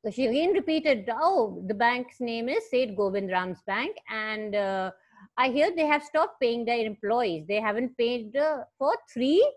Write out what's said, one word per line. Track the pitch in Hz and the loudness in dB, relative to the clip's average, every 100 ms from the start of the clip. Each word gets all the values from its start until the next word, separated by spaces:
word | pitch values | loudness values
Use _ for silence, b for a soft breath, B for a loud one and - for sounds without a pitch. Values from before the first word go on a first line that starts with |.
| 208 | -6
So | |
she | 202 254 | -2 0
again | 262 349 | 2 2
repeated, | 392 - 311 311 247 196 233 330 | 2 0 0 2 0 -2 0 2
"Oh, | 381 214 180 185 | 2 0 -4 -8
the | 202 233 | 0 2
bank's | 247 247 - 240 | 0 -6 -8 -6
name | 233 233 | -4 -2
is | 370 440 | -4 0
Seth | 254 254 196 | -2 0 0
Govind | 202 196 196 | 0 0 -2
Ram's | 185 185 180 - | -2 -2 -8 -4
bank, | 202 294 427 - | -4 -4 -8 -10
and, | 220 214 214 214 208 | -6 -6 -6 -2 -2
uh, | 196 190 185 185 B B B - | 0 -2 -4 -8 B B B 0
I | 262 | 0
hear | 254 320 349 | 4 2 2
they | 302 | 2
have | 294 | 2
stopped | 294 311 339 - | 2 0 0 0
paying | 247 233 233 | 0 0 0
their | 240 214 | 0 -2
employees. | 202 202 233 226 160 156 | -4 0 0 0 -2 -2
They | 208 214 | 0 0
haven't | 214 254 254 | 0 -4 0
paid, | 233 247 214 262 | 0 0 -4 -2
uh, | 311 285 - _ | 0 -2 -8 _
for | 277 - _ | 0 0 _
three | 233 262 339 571 | -2 4 6 4